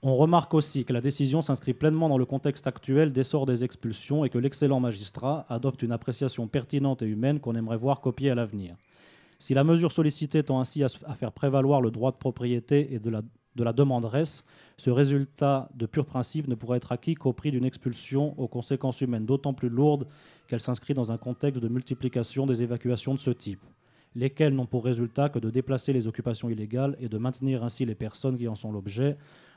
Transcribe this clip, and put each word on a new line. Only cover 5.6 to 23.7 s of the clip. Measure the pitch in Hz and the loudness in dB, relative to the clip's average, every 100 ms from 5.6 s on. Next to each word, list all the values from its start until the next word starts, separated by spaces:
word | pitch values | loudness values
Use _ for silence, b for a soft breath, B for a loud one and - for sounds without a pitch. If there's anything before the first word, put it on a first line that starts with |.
| 131 131 | -2 -2
une | 117 | -4
appréciation | 117 - 123 135 - 113 | -4 -4 -4 -4 -4 -4
pertinente | 143 120 143 139 131 | -4 -2 -2 0 0
et | 113 | -2
humaine | 107 127 147 | 0 0 0
qu'on | 135 117 | -2 -4
aimerait | 113 113 | -2 -2
voir | 123 139 | 0 0
copiée | 135 120 139 | 0 0 0
à | 123 | 0
l'avenir. | 117 104 92 85 _ b b b b b | -2 -4 -8 -12 _ b b b b b
Si | - | 0
la | 135 147 | 2 6
mesure | 165 170 | 6 4
sollicitée | - 156 143 147 156 | 2 0 0 0 0
tend | 143 131 | 2 0
ainsi | 131 - | 0 0
à | 135 | -2
s-, | - - | -2 -14
à | 127 | -8
faire | 120 | -8
prévaloir | - 139 135 135 143 | -2 2 4 4 4
le | 120 | 4
droit | 107 123 | 2 -2
de | 127 | 0
propriété | 135 120 123 120 113 143 143 | -4 -2 -2 -2 2 2 2
et | 127 | -2
de | 107 | -2
la, | 110 110 _ _ - | -4 -6 _ _ -2
de | |
la | 117 | 0
demanderesse, | 120 139 123 113 127 160 - _ b b b | 4 4 4 0 0 -2 -4 _ b b b
ce | - | 0
résultat | 123 139 139 139 - 143 139 127 127 | 4 4 4 0 0 2 2 -2 -8
de | 113 | -4
pur | - 143 | -2 -2
principe | 131 123 156 143 | -4 -4 -4 -4
ne | 117 | -6
pourra | 113 123 | -2 -2
être | - | -2
acquis | 127 - - | -6 -2 0
qu'au | 135 | 0
prix | 120 151 | 0 -2
d'une | 131 127 | 0 -2
expulsion | - - 117 - 135 147 143 | -2 -6 -6 -4 0 0 -2
aux | 127 | -6
conséquences | 120 120 135 139 123 | -6 -4 -2 -2 -2
humaines | 131 117 110 | -2 -2 0
d'autant | 135 143 | 0 0
plus | 131 123 | -4 -2
lourdes | 117 147 147 143 B B B B | 2 4 4 -2 B B B B
qu'elle | 120 | -6
s'inscrit | - 123 - | -4 -6 -2
dans | 139 113 | -2 -2
un | 113 | -4
contexte | - 123 143 131 | -6 -2 -2 0
de | 117 | -2
multiplication | 123 127 131 127 123 113 - 135 | -2 -4 -4 -2 -2 -2 -2 0
des | 120 | 2
évacuations | 120 120 120 120 - | 0 -2 -2 -2 -2
de | 135 | -2
ce | 135 | -2
type, | 120 - 95 - | -2 -4 -10 -14